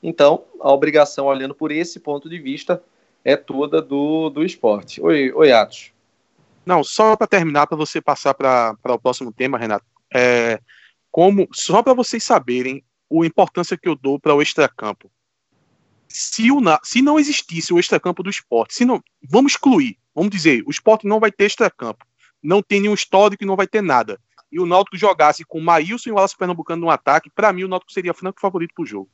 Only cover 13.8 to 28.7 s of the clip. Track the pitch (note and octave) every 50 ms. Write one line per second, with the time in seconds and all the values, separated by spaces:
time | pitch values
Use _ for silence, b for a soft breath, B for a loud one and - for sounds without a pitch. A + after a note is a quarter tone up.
13.8 | - F3+ D#3 C3 B2+ C3+ C#3 C#3+ _ D#3 D3 C#3+ D3 - - - D3 B2+ _ -
14.8 | A2+ G#2+ G2 _ _ G2+ _ _ _ _ _ _ _ _ _ _ _ _ _ _
15.8 | _ _ _ _ _ _ - - - - - - A3 A#3 C#4 C#4+ B3 F3 D#3 D3
16.8 | - - - A#3+ C4 D4 D4 D#4 D4 C#4+ C#4+ - - - E3+ E3 - - F3+ E3+
17.8 | F3+ - - D#3 - F#3 F3 - F3+ F#3+ G3+ - _ _ A#2+ A#2 A2 _ - -
18.8 | B3 B3 B3+ E3+ _ _ _ _ - C3 D3 A3+ C4+ C#4+ - - - C#4 B3+ F3
19.8 | C#3 A#2 G2 _ _ _ _ C#3+ F3 G#3 G3 F#3+ D3 D#3+ C#3 A#2 - - D3 -
20.8 | _ G#3+ A3 G#3+ G#3+ G3+ G#3 A3 A3 G#3+ G3+ _ G3 G#3 - - A#3 F#3 _ _
21.8 | B2+ A#2 G#2 _ _ _ _ _ _ _ _ _ - D3 F3+ G3+ G3 _ G3+ G3+
22.8 | G3 G#3 G#3 F#3+ - _ - F#3+ G#3 G#3+ G3+ - G#3 G3 F#3+ F#3+ G3 F#3 - G#3+
23.8 | G3+ E3+ C#3 B2 A2 G#2+ G2+ - _ b b b b _ - E3 F3+ E3+ F3 F#3
24.8 | G3+ - - F3+ G3 G#3 F#3 D#3+ D#3 D3+ D3 - D#3+ _ - D#3+ D#3+ E3+ E3+ D#3+
25.8 | D3+ F3+ A3 B3 - B3 A3 G3+ F#3+ G3 - _ F#3+ F3+ F3+ E3+ D#3 - E3 E3
26.8 | E3+ E3 D#3 - _ - C#3+ D#3+ - D3 _ - G3+ G#3+ F#3 F3+ F#3+ F#3+ F#3 F3+
27.8 | _ _ - G3 F#3 F3 E3 - F#3 F#3 G3 _ - G3 F3+ F3+ E3 E3